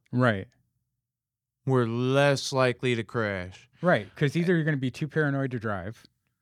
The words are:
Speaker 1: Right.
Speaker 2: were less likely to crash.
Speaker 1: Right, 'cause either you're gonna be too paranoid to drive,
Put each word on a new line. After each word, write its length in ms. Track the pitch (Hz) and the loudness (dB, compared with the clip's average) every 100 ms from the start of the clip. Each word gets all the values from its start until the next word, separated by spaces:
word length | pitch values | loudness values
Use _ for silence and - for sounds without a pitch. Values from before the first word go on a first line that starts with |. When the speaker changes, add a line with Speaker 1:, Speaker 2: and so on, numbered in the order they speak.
| _ | _
Speaker 1:
Right. 360 | 123 123 101 - _ _ _ _ _ _ _ _ _ _ _ - | 2 2 2 -4 _ _ _ _ _ _ _ _ _ _ _ 0
Speaker 2:
were 200 | 131 117 | 2 2
less 640 | 117 127 135 143 135 - | 0 0 4 4 2 -2
likely 440 | 135 127 120 127 117 | 0 0 0 -2 -2
to 80 | |
crash. 640 | 107 123 107 98 90 - - _ | -4 -4 -4 -4 -8 -14 -20 _
Speaker 1:
Right, 260 | 175 139 98 - | 0 0 0 -2
'cause 200 | 147 165 | -2 0
either 200 | 175 170 | 2 2
you're 80 | |
gonna 140 | 151 147 | 2 0
be 120 | 127 | -2
too 160 | - 151 | -4 -4
paranoid 440 | 156 147 139 139 | -2 -2 -2 -4
to 80 | 120 | -4
drive, 440 | 107 98 90 113 - _ _ _ | -6 -6 -8 -12 -20 _ _ _